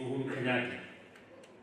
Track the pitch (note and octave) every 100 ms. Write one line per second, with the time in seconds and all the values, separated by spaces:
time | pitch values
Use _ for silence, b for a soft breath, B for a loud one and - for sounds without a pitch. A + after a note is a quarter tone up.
0 | B2+ C3+ - C3 B2 B2 B2 - - -
1 | - - - - - -